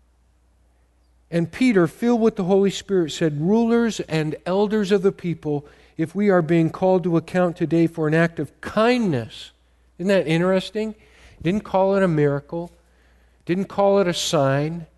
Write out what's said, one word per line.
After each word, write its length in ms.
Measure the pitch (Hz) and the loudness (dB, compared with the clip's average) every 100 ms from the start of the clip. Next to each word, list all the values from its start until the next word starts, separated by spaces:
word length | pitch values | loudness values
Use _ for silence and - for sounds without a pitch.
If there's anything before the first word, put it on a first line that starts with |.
| _ _ _ _ _ _ _ _ _ _ _ _ - | _ _ _ _ _ _ _ _ _ _ _ _ -6
And 200 | 170 165 | -4 -4
Peter, 360 | - 254 196 165 | 0 2 4 2
filled 340 | - 240 240 | 0 0 2
with 160 | 220 220 | 0 0
the 80 | |
Holy 260 | 180 196 196 | 0 2 2
Spirit, 400 | - - 190 156 | -2 -4 -2 -2
said, 300 | - 165 147 | -2 -2 -2
"Rulers 600 | 165 226 233 233 233 - | 0 2 2 2 0 -4
and 360 | - 160 156 - | -4 -4 -4 -6
elders 480 | 175 190 208 220 190 | -4 -2 0 0 0
of 100 | 202 | 2
the 100 | 196 | 0
people, 540 | 190 175 156 151 147 - - _ - | -2 -6 -6 -4 -6 -8 -20 _ -8
if 180 | 160 | -6
we 160 | 202 208 | 0 2
are 120 | 180 | 4
being 280 | 156 170 160 | 4 2 2
called 320 | - 185 185 | 0 0 2
to 120 | 175 165 | 2 -2
account 400 | 165 180 180 170 | 0 -2 -2 -2
today 300 | 160 165 165 | 0 2 0
for 200 | 165 151 | 0 0
an 80 | |
act 240 | 160 165 165 | 2 0 -2
of 220 | 147 - | -10 -10
kindness." 920 | - 208 233 247 208 127 110 - - _ _ _ _ - | -6 0 2 2 0 -2 -6 -14 -20 _ _ _ _ -8
Isn't 100 | 185 | 0
that 180 | 190 143 | 0 2
interesting? 680 | 165 185 190 - 214 220 - _ _ - - | 0 2 0 -2 -6 -8 -10 _ _ -20 -8
Didn't 220 | 160 208 | -4 -4
call 320 | - 190 196 | -2 0 2
it 80 | 196 | 2
a 60 | 190 | 2
miracle. 640 | 151 147 143 - 170 170 _ _ _ _ _ _ _ - | 2 2 0 -6 -12 -12 _ _ _ _ _ _ _ -6
Didn't 200 | 180 190 | -4 -4
call 340 | - 202 196 | 0 2 4
it 80 | 180 | 2
a 60 | |
sign. 720 | 160 - 160 135 139 151 170 165 | -2 -2 0 2 0 -2 -6 -14